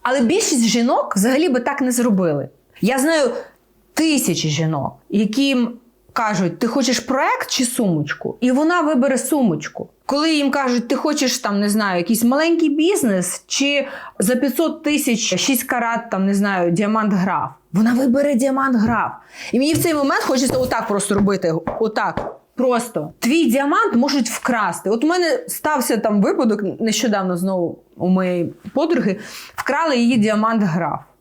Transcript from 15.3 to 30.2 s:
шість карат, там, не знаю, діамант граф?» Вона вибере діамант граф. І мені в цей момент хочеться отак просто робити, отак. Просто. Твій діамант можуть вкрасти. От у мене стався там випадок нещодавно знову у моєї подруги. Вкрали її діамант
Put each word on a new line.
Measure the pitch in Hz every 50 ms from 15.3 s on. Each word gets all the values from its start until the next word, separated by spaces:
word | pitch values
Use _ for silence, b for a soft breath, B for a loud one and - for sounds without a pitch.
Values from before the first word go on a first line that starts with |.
| 185 180
шість | - - 269 233 -
карат, | - 262 240 233 233 233 226 226 -
там, | - 190 190
не | 196 202
знаю, | 196 202 202 196 185 175 175
діамант | 170 165 202 202 214 220 214 208
граф?» | 202 185 180 196 175 147 120 120 - _ _ _
Вона | - 190 220 233 247
вибере | 247 269 262 233 277 285 294 285
діамант | 220 262 269 262 269 269 269 254
граф. | 226 208 240 233 208 175 - - - B B B B B B
І | - 240
мені | 269 302
в | 320 320
цей | - 349 311
момент | 294 277 277 339 427
хочеться | 440 - 277 247 277 - - 254
отак | 254 247 262 226 - -
просто | 208 196 190 - 208
робити, | 202 202 196 202 185 190 170 160 165 - - - -
отак. | 226 214 214 233 214 180 156 - 117 127 - - _ _ _
Просто. | - 247 254 247 226 233 - - 160 147 - - _
Твій | - 233 285 339 320
діамант | 240 220 277 277 285 339 440 453 370 233
можуть | 233 254 285 277 285 226 -
вкрасти. | - - - - 247 226 208 180 170 - - 190
От | 220 233 294
у |
мене | 311 349 370 349 320 269 - - -
стався | - - - 302 302 269 240 - 262
там | 208 - 220 214 202
випадок | 196 285 392 349 269 220 208 202 202 180 135 -
нещодавно | 226 220 208 - - 240 208 202 190 185 180
знову | 170 185 190 190 180 170 160 - - _ _ _
у | - - 185
моєї | 185 185 185 180 180 175 170 - - - - - -
подруги. | 269 311 320 349 254 175 208 185 B B B B B B B B
Вкрали | - - - 254 294 330 320 269
її | 240 233 233 262
діамант | 226